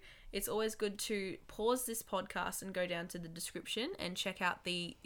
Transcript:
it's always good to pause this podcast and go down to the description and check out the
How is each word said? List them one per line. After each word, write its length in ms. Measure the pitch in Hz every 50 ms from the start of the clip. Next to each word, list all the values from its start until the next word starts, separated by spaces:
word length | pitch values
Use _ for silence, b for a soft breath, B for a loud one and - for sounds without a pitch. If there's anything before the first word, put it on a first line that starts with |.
| B B B B B B
it's 160 | B 196 196 -
always 260 | - 214 220 220 220
good 240 | - 214 202 196 208
to 380 | - - 220 202 190 190 - - -
pause 400 | - - - 214 233 247 254 -
this 160 | - 226 -
podcast 580 | - - - 185 190 - - 185 180 180 180 -
and 120 | 185 190 190
go 120 | 185 180
down 200 | 175 175 170 170 180
to 100 | - 175
the 100 | 170 160
description 640 | 165 175 - - - 175 - - - 220 240 330 392 -
and 180 | - 175 180
check 260 | - - 196 185 -
out 220 | 190 180 - - -
the 320 | 180 180 175 175 170 - - -